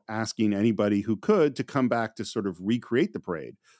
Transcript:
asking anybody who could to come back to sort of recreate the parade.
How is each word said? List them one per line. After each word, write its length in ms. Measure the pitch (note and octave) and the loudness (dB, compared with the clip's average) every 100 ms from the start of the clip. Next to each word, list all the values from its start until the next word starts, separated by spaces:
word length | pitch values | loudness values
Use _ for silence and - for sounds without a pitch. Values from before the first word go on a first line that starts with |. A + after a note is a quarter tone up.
| - | -6
asking 460 | A2 A2 - G#2+ | -4 -4 0 2
anybody 480 | G2+ A2+ G#2 G#2 G2+ | 4 2 2 2 2
who 140 | G#2 G#2+ | 0 0
could 400 | - G#3 D3 C3 | 2 4 4 0
to 80 | |
come 240 | B2 C#3 B2 | -4 0 0
back 260 | A#2 A2 - | 0 -2 -6
to 80 | G2+ | -6
sort 200 | A2 G2 | -4 -4
of 120 | E2+ | -4
recreate 540 | F#2+ A#2+ - A#2+ G3+ | -2 -2 0 0 0
the 60 | - | -4
parade. 360 | - E2 B1 - _ _ | -8 -8 -8 -16 _ _